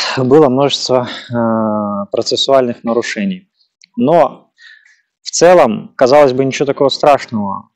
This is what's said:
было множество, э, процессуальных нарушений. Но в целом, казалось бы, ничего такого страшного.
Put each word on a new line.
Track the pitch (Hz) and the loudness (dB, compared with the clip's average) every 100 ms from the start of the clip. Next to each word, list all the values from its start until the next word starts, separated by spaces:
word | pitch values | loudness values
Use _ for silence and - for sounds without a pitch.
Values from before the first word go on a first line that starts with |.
| - - | -6 -4
было | 127 147 143 | 2 4 4
множество, | 131 139 - - 127 120 | 2 0 -2 -2 -2 -2
э, | - - 120 117 113 110 107 104 101 101 | -10 -8 -4 -2 -2 -2 -4 -6 -8 -6
процессуальных | - 113 120 - 135 123 117 | -6 -4 -4 0 2 0 -4
нарушений. | 117 117 113 110 98 92 _ _ _ _ _ - | -4 -4 -4 -6 -6 -6 _ _ _ _ _ -4
Но | 127 170 139 - _ _ - _ _ _ _ _ | 2 2 2 -2 _ _ -20 _ _ _ _ _
в | - | -10
целом, | - 165 180 127 110 - - | 2 4 6 4 0 -10 -2
казалось | 123 143 143 | 2 4 4
бы, | 127 | 2
ничего | 135 - 143 | -4 -4 -4
такого | - 139 | -2 -2
страшного. | - 147 135 - 113 101 98 - | 0 2 0 -2 -8 -6 -10 -14